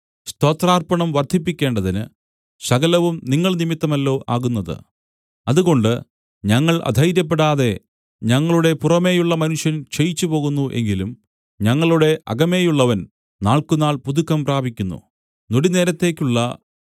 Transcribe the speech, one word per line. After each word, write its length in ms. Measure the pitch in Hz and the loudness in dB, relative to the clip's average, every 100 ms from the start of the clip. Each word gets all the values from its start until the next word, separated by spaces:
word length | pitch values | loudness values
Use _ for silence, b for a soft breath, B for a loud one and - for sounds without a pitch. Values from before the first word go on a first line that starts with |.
| _ _ - | _ _ -18
സ്തോത്രാർപ്പണം 840 | - 147 156 180 180 160 175 170 | -2 0 0 2 2 0 -2 0
വർദ്ധിപ്പിക്കേണ്ടതിന് 920 | 143 139 185 170 165 139 110 92 95 110 _ _ _ _ _ | -2 -2 -2 -2 -4 -4 -2 -2 -4 -8 _ _ _ _ _
സകലവും 600 | - 123 160 175 175 165 | -2 0 2 2 0 -2
നിങ്ങൾ 300 | 127 143 185 | -2 0 0
നിമിത്തമല്ലോ 720 | 175 165 160 156 147 135 135 - | 0 -2 -2 -2 -2 -2 -2 -2
ആകുന്നത്. 480 | 120 123 113 85 69 - _ _ _ _ _ - | -4 -2 -4 -4 -8 -14 _ _ _ _ _ -2
അതുകൊണ്ട് 520 | 147 175 139 107 120 - _ _ _ | 2 4 4 2 0 -6 _ _ _
ഞങ്ങൾ 320 | 101 117 160 170 | 0 2 2 0
അധൈര്യപ്പെടാതെ, 1040 | - 117 165 180 156 160 156 143 123 92 - _ _ _ | 0 0 2 2 0 0 2 2 0 -2 -10 _ _ _
ഞങ്ങളുടെ 500 | 113 127 160 170 165 | 0 2 2 2 2
പുറമേയുള്ള 600 | 156 156 170 180 180 170 | 0 2 2 2 2 0
മനുഷ്യൻ 480 | 165 156 156 160 156 | 0 -2 -2 -4 -4
ക്ഷയിച്ചു 440 | 135 - 147 - 175 | -6 -4 -2 -2 -2
പോകുന്നു 460 | 156 147 143 139 | -2 -2 -2 -2
എങ്കിലും 460 | 120 110 95 95 127 _ _ _ - | -2 -2 -2 -4 -8 _ _ _ -4
ഞങ്ങളുടെ 580 | 104 139 165 165 156 156 - | 0 2 2 2 2 0 -4
അകമേയുള്ളവൻ 800 | 113 165 185 175 147 123 104 - _ _ - | -2 0 2 2 2 2 0 -4 _ _ -6
നാൾക്കുനാൾ 540 | 98 143 156 156 151 143 | 0 0 0 0 0 -2
പുതുക്കം 480 | 135 139 160 156 | -4 -2 -2 -2
പ്രാപിക്കുന്നു. 580 | 139 139 127 113 95 69 - _ _ _ - | -2 -4 -4 -6 -8 -8 -14 _ _ _ -4
നൊടിനേരത്തേക്കുള്ള 1080 | 113 175 180 175 175 180 160 139 117 120 - _ _ | 0 2 2 0 0 -2 -2 -2 0 -2 -6 _ _